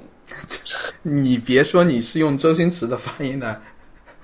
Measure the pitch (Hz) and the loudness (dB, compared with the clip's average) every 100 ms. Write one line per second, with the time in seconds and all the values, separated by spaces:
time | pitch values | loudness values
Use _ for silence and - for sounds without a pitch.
0 | - - - - - - - - - - | -16 -20 -20 -18 -12 -12 -10 -10 -10 -10
1 | 165 143 131 123 117 127 139 180 175 120 | -4 0 2 0 2 4 4 4 4 2
2 | 117 160 156 139 160 160 170 175 117 127 | -2 0 0 2 2 4 2 0 -4 -6
3 | - - 139 135 117 107 - - - - | -8 -8 -8 -6 -8 -10 -14 -20 -20 -20
4 | - - | -20 -20